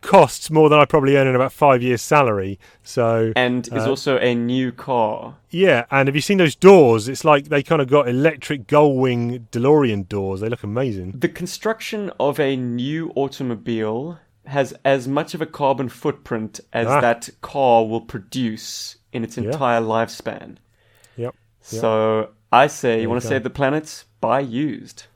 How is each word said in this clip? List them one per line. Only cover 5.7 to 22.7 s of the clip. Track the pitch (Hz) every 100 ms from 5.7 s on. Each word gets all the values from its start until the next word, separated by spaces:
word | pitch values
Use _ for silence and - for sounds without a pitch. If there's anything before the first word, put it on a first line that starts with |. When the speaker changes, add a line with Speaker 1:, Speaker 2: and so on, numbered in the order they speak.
| 127 117
Speaker 1:
and | 139 135
have | 143
you |
seen | - 196
those | 165 -
doors? | 185 196 131 113 107
It's | 135
like | 160 147 147
they | 147
kinda | 139 165 131
got | 147 123
electric | 123 156 147 - 147 110
gull | 147 151
wing | 135 131 120 120 123 113
DeLorean | 120 123 151 135 104 92
doors. | 101 98 95
They | 110
look | 120
amazing. | 104 110 135 101 90 123
Speaker 2:
The | 180
construction | 180 180 - 214 220 - 214 202 -
of | 139 139
a | 139 135
new | 123 120 127 156 165
automobile | - 139 135 131 113 - 113 110 110 151 170 _ _ -
has | 139 135 -
as | 139 139 123
much | 139 165
of | 175
a | 156
carbon | - 139 131 127
footprint | - 151 143 - 117 110 - -
as | 117 113
Speaker 1:
Ah. | 143
Speaker 2:
that | 123 117 - -
car | - 143 131 117 110
will | 113
produce | 113 120 95 131 120 110 - - - - _
in | 127
its | 113 -
Speaker 1:
Yeah. |
Speaker 2:
entire | 107 147 131 117
lifespan. | 110 110 113 - - - - - _ _ _ _ _ -
Speaker 1:
Yep. | 120 - _ _ -
Yep. | 110
Speaker 2:
So | 117 110 110 110 107 _ _
I | 117
say, | 147